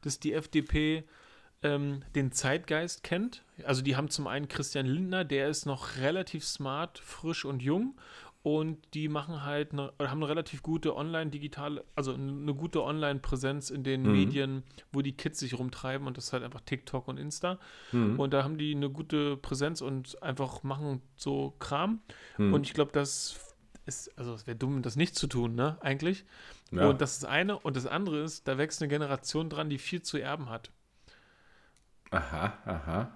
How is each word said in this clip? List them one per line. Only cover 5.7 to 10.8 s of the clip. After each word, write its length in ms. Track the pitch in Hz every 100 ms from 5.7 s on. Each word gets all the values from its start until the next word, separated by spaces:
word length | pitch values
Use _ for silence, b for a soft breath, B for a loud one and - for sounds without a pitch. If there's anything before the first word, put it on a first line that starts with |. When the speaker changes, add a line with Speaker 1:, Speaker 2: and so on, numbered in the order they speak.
| 135 - -
Speaker 1:
relativ 460 | 135 180 180 160
smart, 540 | - - 135 139 170 -
frisch 480 | - - 160 165 143
und 160 | 139
jung. 380 | 127 170 254 - B B B B
Und 520 | 156 151 156 156 -
die 160 | 156 151
machen 340 | 151 147 160
halt 300 | 139 147 147
eine, 180 | 143 139 -
oder 100 | 143
haben 140 | 143
eine 60 | 151
relativ 340 | 156 160 139
gute 320 | - 160